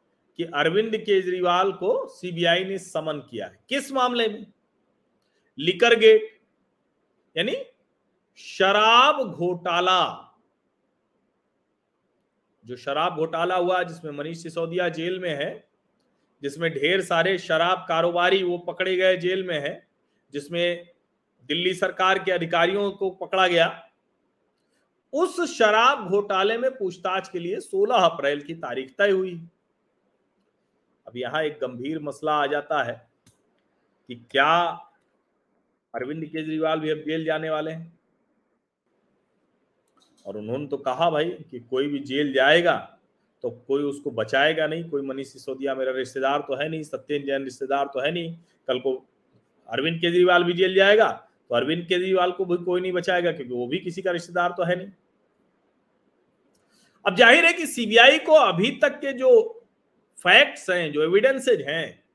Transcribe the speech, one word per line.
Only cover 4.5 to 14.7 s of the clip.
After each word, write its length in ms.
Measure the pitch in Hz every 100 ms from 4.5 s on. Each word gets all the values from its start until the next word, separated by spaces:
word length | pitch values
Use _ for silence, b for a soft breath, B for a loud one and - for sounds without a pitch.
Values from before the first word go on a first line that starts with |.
| _ _ _ _ _ _ _ _ _ _ -
लिकर 360 | 156 185 233
गेट, 340 | 226 220 220 214 _ _ _ _ _ _ _ _ _ _ 160
यानी 200 | 214 494 523 _ _ _ _ _ _ _
शराब 840 | - - 196 208 220 240 269 294
घोटाला। 800 | 220 160 175 175 180 170 180 185 143 - - _ _ _ _ _ _ _ _ _ _ _ _ _ _ _ _ _ _ _ _ _ _ _
जो 120 | 110 123
शराब 400 | - 143 175 160
घोटाला 400 | 160 160 175 185
हुआ, 260 | 180 180
जिसमें 300 | 175 165 160
मनीष 300 | 143 151 165
सिसोदिया 460 | 170 165 165